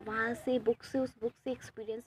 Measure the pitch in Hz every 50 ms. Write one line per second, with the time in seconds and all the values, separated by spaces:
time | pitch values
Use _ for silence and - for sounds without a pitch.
0 | - 214 214 220 226 233 240 226 - 262 254 247 214 226 233 - - - - 269
1 | 262 247 - - 220 240 - _ - 269 247 247 - - - 220 220 214 220 233
2 | 240